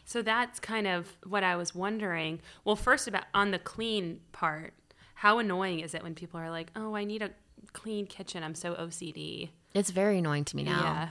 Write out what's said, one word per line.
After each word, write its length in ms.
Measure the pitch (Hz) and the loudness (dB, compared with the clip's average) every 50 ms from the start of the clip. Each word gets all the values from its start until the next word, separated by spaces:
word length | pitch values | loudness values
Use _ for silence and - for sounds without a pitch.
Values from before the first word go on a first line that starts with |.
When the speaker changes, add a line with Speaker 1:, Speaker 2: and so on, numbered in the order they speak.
| - | -12
Speaker 1:
So 160 | - - 240 | -6 -4 -2
that's 400 | 226 220 220 240 247 240 - - | 0 2 2 2 2 0 -4 -10
kind 260 | - - 220 220 208 | -6 -2 -2 0 2
of 300 | 190 180 175 170 - - - - | 2 2 0 -2 -6 -14 -16 -8
what 180 | 185 202 202 190 | -2 0 2 4
I 140 | 185 175 | 4 2
was 180 | 175 175 - - | 2 -2 -4 -4
wondering. 640 | 180 185 208 220 220 208 185 170 165 160 160 165 170 - - - - - | -4 -4 -2 -2 -2 -2 -2 0 0 0 -2 -4 -6 -10 -16 -16 -4 0
Well, 140 | 208 214 | 2 2
first 280 | 208 - 247 277 285 - | 4 6 6 6 6 4
about 200 | 240 202 185 - - - | -2 -2 -2 -2 2 4
on 180 | 202 202 208 | 4 4 4
the 80 | 190 175 | 2 -2
clean 640 | - - - - 226 226 214 208 180 165 - - - - | -4 -8 -6 -4 -2 -2 0 -2 -2 -4 -6 -8 -14 -14
part, 440 | - - 175 160 151 156 160 - - _ _ _ - _ - - - | -6 -2 -2 -2 -2 -2 -8 -14 -16 _ _ _ -20 _ -20 -20 -6
how 240 | - - 208 220 233 | 4 6 6 6 6
annoying 420 | 226 202 180 185 190 185 175 160 | 4 2 0 0 0 0 -2 -4
is 120 | 165 156 165 | -4 -6 -8
it 100 | 160 - | -8 -8
when 120 | 160 160 | -8 -10
people 240 | - 170 165 - 165 | -10 -12 -10 -10 -8
are 100 | 165 165 | -6 -6
like, 220 | 165 165 165 165 - | -6 -6 -8 -8 -8
"Oh, 220 | 214 220 220 214 | -8 -6 -4 -4
I 80 | 208 208 | -4 -4
need 180 | 208 214 214 | -4 -4 -4
a 100 | 214 196 - - _ _ - - - - - | -6 -6 -8 -14 _ _ -20 -20 -20 -18 -16
clean 340 | - - 220 214 208 202 | -12 -8 -4 -4 -4 -4
kitchen. 360 | 185 - - 185 - - 175 160 | -6 -8 -12 -12 -8 -6 -6 -6
I'm 120 | 156 160 | -6 -6
so 200 | - - 175 170 | -6 -4 -4 -4
O 140 | - 165 170 | -4 -6 -8
C 220 | 165 - 175 156 | -8 -8 -10 -10
D." 400 | 160 160 151 156 - - - 165 - _ _ _ - | -8 -8 -8 -8 -8 -8 -10 -10 -12 _ _ _ 2
Speaker 2:
It's 180 | 196 196 - | 2 2 4
very 280 | 175 190 196 214 202 185 | 4 4 4 6 6 4
annoying 260 | 170 151 147 147 147 | 4 4 2 2 0
to 100 | - - | -2 -2
me 80 | 143 143 | -2 0
now. 200 | 147 147 147 151 | 0 2 2 2
Speaker 1:
Yeah, 260 | 156 156 160 165 160 | 2 0 0 -4 -6